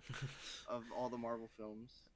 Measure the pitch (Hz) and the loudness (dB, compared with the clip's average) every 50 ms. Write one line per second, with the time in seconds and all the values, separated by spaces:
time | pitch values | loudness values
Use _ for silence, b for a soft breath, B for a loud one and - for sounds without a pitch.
0 | - - 127 - 139 131 - - - - - - - - 120 120 113 120 - 120 | -6 -4 -2 0 0 -2 -2 -4 -6 -6 -6 -4 -2 0 0 0 0 0 2 4
1 | 127 120 123 120 117 117 117 113 113 110 - - 107 107 107 110 117 - - - | 4 4 4 4 4 4 2 2 0 -4 -4 -4 -4 -2 -2 -4 -6 -8 -12 -16
2 | - - - | -20 -20 -20